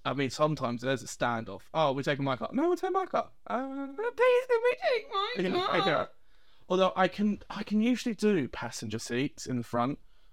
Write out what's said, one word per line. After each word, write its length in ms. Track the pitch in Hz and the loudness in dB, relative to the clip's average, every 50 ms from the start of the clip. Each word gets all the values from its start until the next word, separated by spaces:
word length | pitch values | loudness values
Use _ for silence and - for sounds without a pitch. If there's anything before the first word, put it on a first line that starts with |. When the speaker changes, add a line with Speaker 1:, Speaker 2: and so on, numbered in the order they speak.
| - | -6
Speaker 1:
I 80 | 131 127 | -4 -2
mean, 160 | 135 139 127 | 0 -2 -2
sometimes 520 | - - 151 151 156 139 131 120 120 117 117 | 0 2 2 2 2 0 -2 -4 -4 -4 -2
there's 200 | 131 135 120 - | -2 -2 -2 -4
a 40 | |
standoff. 560 | - - - - 123 120 113 113 - 98 92 - - - | -8 -6 -2 0 0 0 0 -4 -6 -10 -12 -12 -6 0
"Oh, 180 | 160 160 143 131 | 2 2 2 2
we're 100 | 139 135 | 0 0
taking 220 | 160 147 135 139 | 0 0 0 0
my 120 | 139 131 | -2 -2
car." 120 | - - - - | -2 -4 -4 -2
"No, 160 | 240 302 349 | 0 2 2
we're 80 | 359 | 2
taking 160 | 330 - 370 370 | 0 0 0 0
my 120 | 381 381 | 0 0
car." 240 | - - - - - - - - | 0 -2 -2 -2 -4 -8 -16 -10
Uh, 400 | - 208 233 269 269 269 277 277 269 277 | -6 -4 -4 -4 -6 -8 -8 -8 -8 -8
Speaker 2:
But 200 | 277 427 480 480 | -6 -4 -4 0
please, 300 | - 480 508 494 494 508 523 | 4 4 6 6 4 4 2
can 120 | 494 453 453 | 2 2 4
we 140 | 494 508 571 762 659 523 | 2 0 2 0 0 0
take 180 | 453 440 - 466 | 0 -2 -4 -4
my 220 | 392 392 427 494 415 | -2 -2 -2 -2 -2
Speaker 1:
yeah, 120 | - - | 0 0
Speaker 2:
car? 200 | - 359 370 415 | 0 0 0 2
Speaker 1:
I 160 | - - - | 2 2 2
know. 220 | - 151 - - - - - - - - - - - - - - - | 2 2 2 0 -2 -8 -16 -20 -20 -20 -20 -20 -20 -20 -14 -6 0
Although 240 | 185 185 190 185 - | 2 4 4 4 4
I 120 | 185 190 185 | 4 2 2
can, 340 | - - 208 214 202 - - - | 2 2 0 0 0 -2 -6 -10
I 120 | - 208 208 | -10 -8 -4
can 180 | - 202 214 | 0 0 2
usually 340 | 214 240 254 220 - 240 220 | 4 4 2 2 0 -4 -2
do 340 | - - 214 208 175 135 - | 2 2 4 4 4 2 0
passenger 500 | - - - 120 - - - 110 104 113 | -4 -6 -8 -8 -8 -8 -8 -6 -6 -6
seats 480 | - - - 123 135 147 - - - | -4 -2 -2 0 -2 -2 -4 -6 -8
in 120 | - 127 123 | -4 -4 -4
the 60 | 117 | -4
front. 340 | - - 120 120 127 147 - - - - - - - | -2 -2 0 0 0 -2 -6 -10 -18 -20 -20 -20 -20